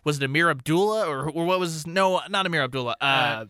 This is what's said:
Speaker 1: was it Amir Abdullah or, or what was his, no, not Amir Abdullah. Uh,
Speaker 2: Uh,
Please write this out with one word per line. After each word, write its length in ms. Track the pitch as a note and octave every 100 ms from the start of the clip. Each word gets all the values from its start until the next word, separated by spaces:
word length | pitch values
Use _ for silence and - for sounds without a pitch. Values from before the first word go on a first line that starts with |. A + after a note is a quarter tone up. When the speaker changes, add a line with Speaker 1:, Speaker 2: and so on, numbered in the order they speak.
Speaker 1:
was 140 | D3+ D3
it 40 |
Amir 280 | C3+ D3 E3+
Abdullah 580 | C#3 C#3+ E3 G#3 A3 F3+
or, 200 | C3+ D3
or 160 | D3+
what 140 | E3+ F#3
was 120 | F3+
his, 120 | D#3+ D#3
no, 340 | F3+ F#3+ F3+ C#3+
not 180 | G3 F#3+
Amir 160 | E3
Abdullah. 340 | C3 C3 B2 -
Uh, 40 |
Speaker 2:
Uh, 400 | C#3 C3+ B2 A2+